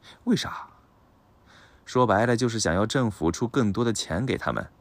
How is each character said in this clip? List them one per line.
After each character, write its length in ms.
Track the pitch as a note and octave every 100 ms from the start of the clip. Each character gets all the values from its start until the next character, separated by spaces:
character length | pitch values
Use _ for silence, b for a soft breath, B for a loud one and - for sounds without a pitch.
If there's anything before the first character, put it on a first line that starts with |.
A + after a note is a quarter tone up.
| B B
为 140 | A#3+ G3+
啥？ 320 | - - - - _ _ _ _ _ _ B B B B
说 220 | - B2+ A#2
白 180 | G2
了 120 | A#2+ A2+
就 120 | B2
是 120 | A2
想 120 | E2+
要 140 | F2+ A2
政 240 | C3+ A2+
府 220 | - E2
出 160 | - A#2+
更 240 | C#3 G#2+
多 120 | G#2
的 80 | A#2
钱 320 | G2+ - E2
给 140 | C3+ -
他 140 | -
们。 180 | G#1+ - _